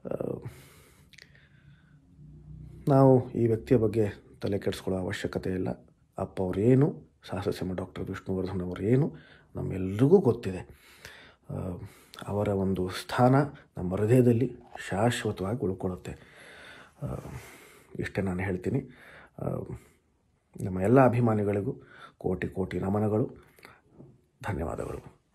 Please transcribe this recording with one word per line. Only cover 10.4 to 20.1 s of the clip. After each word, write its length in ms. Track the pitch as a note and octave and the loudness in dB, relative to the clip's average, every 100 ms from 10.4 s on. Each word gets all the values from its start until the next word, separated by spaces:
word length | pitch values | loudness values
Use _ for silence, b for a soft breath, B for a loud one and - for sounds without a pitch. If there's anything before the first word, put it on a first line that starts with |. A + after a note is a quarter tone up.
| G2 F2+ - B B B B B B B - | -4 -8 -12 B B B B B B B -12
ಆ, 40 | F#2 F#2 F2+ G#2 B B - - | -8 -8 -10 -14 B B -16 -6
ಅವರ 200 | G#2 G#2 | -2 0
ಒಂದು 420 | G2 F#2+ F2+ F#2 | 0 0 0 -4
ಸ್ಥಾನ 460 | F#2+ - - B2 C3+ D3 B B - | -6 -6 4 6 6 2 B B -8
ನಮ್ಮ 180 | F2+ F#2+ | -4 -2
ಹೃದಯದಲ್ಲಿ 600 | G#2+ B2+ B2 A#2 C3 - - - - | 4 6 6 4 0 -4 -18 -14 -6
ಶಾಶ್ವತವಾಗಿ 680 | F#2 A#2 A#2 G#2+ F#2+ F#2+ E2+ | 0 0 0 -4 -4 -6 -2
ಉಳ್ಕೊಳ್ಳುತ್ತೆ. 520 | F#2 F#2+ F#2+ F2+ - D#2+ B B B B B B B _ | -4 -4 -6 -6 -12 -16 B B B B B B B _
ಆ, 120 | C#3+ - - - B B B B B - | -10 -10 -12 -14 B B B B B -10
ಇಷ್ಟೇ 220 | F#2 - | -6 -4
ನಾನು 180 | F#2+ F2+ | -4 -4
ಹೇಳ್ತೀನಿ. 500 | F#2+ F2+ - B2+ - B B B B - | -4 -4 -2 -4 -4 B B B B -10
ಆ, 60 | - G1+ - - B B _ | -6 -6 -10 -14 B B _